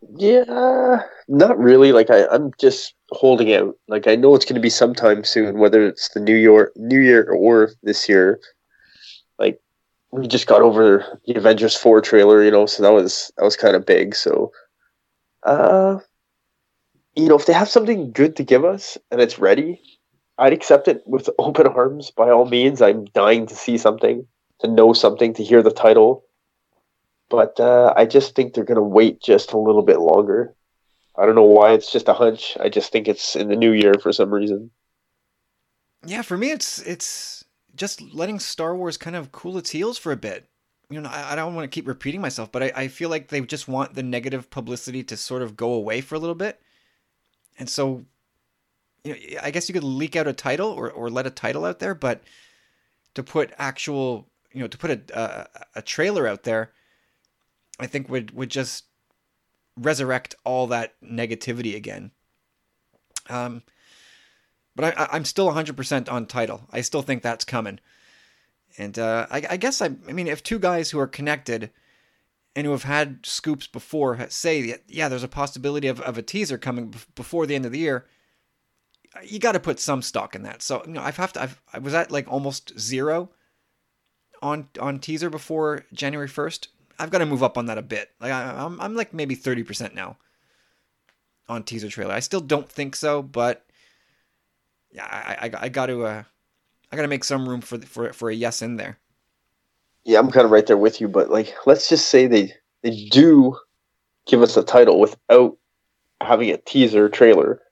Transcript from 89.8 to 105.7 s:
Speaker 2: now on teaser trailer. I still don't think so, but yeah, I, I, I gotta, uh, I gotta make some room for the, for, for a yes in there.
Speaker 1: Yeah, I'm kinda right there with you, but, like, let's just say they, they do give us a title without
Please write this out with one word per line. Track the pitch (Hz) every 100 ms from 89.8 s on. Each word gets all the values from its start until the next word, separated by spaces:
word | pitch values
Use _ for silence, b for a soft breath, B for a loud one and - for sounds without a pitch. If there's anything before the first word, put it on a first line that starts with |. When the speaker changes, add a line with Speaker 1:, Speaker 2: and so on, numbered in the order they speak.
| 110
Speaker 2:
now | - 92 - _ _ _ _ _ _ _ _ _ _ _ _ _
on | 117
teaser | 104 113 104
trailer. | 101 98
I | 101
still | 120 196
don't | 147 147 143
think | - 143 -
so, | 151 147
but | 135 135 120 123 _ _ _ _ _ _ _ _ _ _ _ _ _
yeah, | -
I, | - 101 - - 117
I, | -
I | 123
gotta, | 127 127 123
uh, | 113 107 107 _ _ _ _ _ _
I | 139
gotta | 147
make | 139
some | - 139 131
room | 123
for | 117 120
the, | 113
for, | - 117
for | - 117
a |
yes | 113 117 113
in | 117 117
there. | 92 98 _ _ _ _ _ _ _ _ _ _
Speaker 1:
Yeah, | - 107
I'm | 131
kinda | 127 117
right | 107 107
there | 104
with | 107 -
you, | 110
but, | 98 -
like, | 107 110 - -
let's | 147 -
just | 160 -
say | 135 127
they, | 117 95 - _ _
they | 120 113 104
do | 117 165 151 127 135 _ _ _ _ _ _ -
give | 120
us | 117 -
a |
title | - 123 117 90
without | 107 - _ 123 123 - _